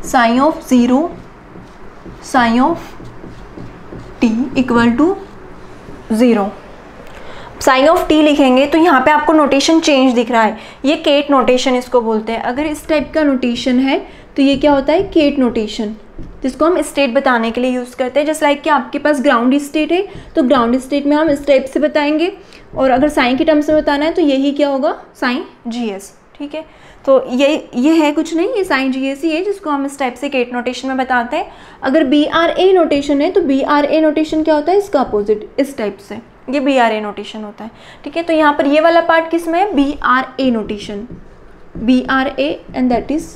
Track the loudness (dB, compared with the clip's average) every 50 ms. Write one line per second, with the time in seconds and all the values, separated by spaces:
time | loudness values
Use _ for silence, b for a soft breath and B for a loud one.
0 | -12 0 0 2 2 4 2 2 2 2 0 -2 -4 0 2 4 4 4 2 2
1 | 0 -2 -6 -12 -16 -18 -20 -20 -20 -20 -20 -20 -20 -20 -20 -20 -20 -20 -20 -20
2 | -20 -20 -20 -18 -18 -4 0 0 2 2 2 2 2 2 0 -2 -6 -14 -16 -16
3 | -16 -16 -16 -16 -18 -18 -18 -18 -20 -18 -16 -16 -16 -16 -18 -20 -20 -18 -16 -16
4 | -16 -16 -4 -2 0 0 0 0 -4 -4 -2 -2 -2 0 2 2 2 2 2 2
5 | 2 0 0 -2 -8 -16 -18 -20 -20 -20 -20 -20 -20 -20 -20 -20 -20 -18 -18 -18
6 | -8 -6 0 2 4 4 4 2 0 -4 -6 -10 -18 -20 -20 -20 -20 -20 -20 -20
7 | -20 B B B B B B B B B B -2 0 2 4 4 6 4 4 4
8 | 2 2 2 4 4 4 4 4 4 4 4 4 2 2 4 4 4 6 4 4
9 | 4 4 2 2 2 2 2 4 4 4 2 0 2 2 2 2 4 4 2 4
10 | 4 4 2 2 0 0 2 2 2 2 0 -4 B B B B B -2 -2 0
11 | 2 2 2 2 2 2 2 2 4 4 2 2 2 0 0 -2 -2 0 -2 0
12 | 0 0 -2 -4 -4 -4 -6 -6 -4 -6 -4 -4 -4 -4 -6 -8 -4 -2 -2 -2
13 | -2 -2 -2 0 0 2 0 0 0 -2 -4 -2 -2 0 0 2 2 2 0 -2
14 | -4 B B B B B -2 0 2 2 2 2 4 2 2 2 2 2 0 0
15 | 0 0 2 2 2 2 2 2 0 0 0 -2 -4 -4 -6 -6 -8 -8 -8 -12
16 | -16 -20 -16 -16 -16 -16 -16 -6 -6 -6 -2 0 0 2 2 0 -2 -4 -2 -2
17 | -2 0 0 0 2 2 0 2 0 -2 -2 -2 -2 -2 -2 -4 -6 -8 -6 -6
18 | -6 -2 0 -2 0 0 -2 0 0 0 0 0 0 0 0 0 -2 -4 -8 -4
19 | 0 0 0 2 2 2 2 4 4 2 2 2 0 -2 -4 -2 -2 0 0 -2
20 | -2 -4 B B B B B 0 2 2 4 2 2 2 0 -2 -2 -2 -4 -2
21 | 0 0 2 2 2 2 0 -2 2 2 2 2 2 0 -4 -2 -2 0 0 0
22 | 0 0 0 0 0 -2 -4 B B B B B B B -6 -2 0 2 2 2
23 | 2 2 2 2 0 2 2 0 2 2 2 2 2 2 2 2 2 2 0 0
24 | 0 -2 0 2 2 2 2 2 0 0 0 0 0 0 0 0 -2 -2 -4 -4
25 | -12 -20 -12 -6 -4 -4 -4 -4 -6 -10 -16 -16 _ -10 -8 -6 -6 -6 -6 -8
26 | -12 -16 -20 -20 _ _ _ -14 -14 -12 -10 -12 -14 -14 B B B B B B
27 | 0 2 2 2 2 0 0 2 2 2 2 0 -4 -6 -4 0 2 2 4 4
28 | 4 2 2 0 -4 -2 -2 -2 -2 -2 -2 -2 -2 -2 -2 -2 0 -2 -2 -2
29 | -4 -4 -6 -4 -4 -4 -2 -2 -2 -4 -6 -6 -4 -4 -4 -2 -4 -6 -6 -4
30 | -6 -6 -6 -6 -8 -4 -2 -2 -4 -2 -4 -6 -6 -6 -8 -6 -6 -6 -4 -4
31 | -2 -2 -2 -2 -2 -2 -4 -6 -6 B B B B B B B B 2 2 2
32 | 4 4 2 2 2 2 2 0 0 0 2 2 2 4 4 4 4 2 2 -2
33 | 0 0 0 0 0 2 0 0 0 2 0 0 0 0 0 0 2 2 2 2
34 | 2 2 2 0 -2 0 0 -2 0 2 0 0 2 2 0 0 0 0 0 -2
35 | -2 0 -2 -4 0 0 -2 -2 -2 -12 -4 -4 -4 -4 -2 -6 -6 -6 -6 -10
36 | -16 -16 -16 -16 -16 -20 -20 -20 -14 -6 -4 -2 0 0 2 2 2 2 0 -2
37 | -6 -8 -8 -10 -12 -12 -12 -12 -14 -14 -14 -16 -16 -18 -18 B B B B B
38 | B -10 -6 -6 -2 0 0 2 2 2 2 2 2 2 2 4 4 4 4 4
39 | 2 4 2 2 2 0 -4 -4 -4 -2 -2 0 0 0 0 0 0 0 -2 -4
40 | -2 0 0 0 0 -4 -6 -2 0 0 0 0 -4 -6 -8 -10 -10 -10 -10 -10
41 | -12 -12 -16 -20 -20 -20 -20 -20 -20 -20 -20 -20 -20 -16 -12 -6 0 2 2 2
42 | 2 0 -2 -2 -2 -2 -2 -4 -4 -4 -4 -6 -10 -12 -6 -2 -2 0 0 0
43 | -2 -2 -4 -6 -6 -8 -16